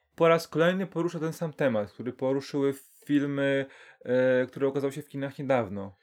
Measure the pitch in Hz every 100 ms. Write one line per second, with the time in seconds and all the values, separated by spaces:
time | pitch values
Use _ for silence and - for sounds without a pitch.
0 | _ - 165 165 165 151 170 185 185 165
1 | 170 165 160 160 165 - 143 110 104 -
2 | 117 123 131 139 139 143 139 139 - _
3 | - 143 143 139 139 139 135 - - -
4 | - 127 131 127 127 - 139 139 139 139
5 | - 139 139 - 135 131 104 101 98 -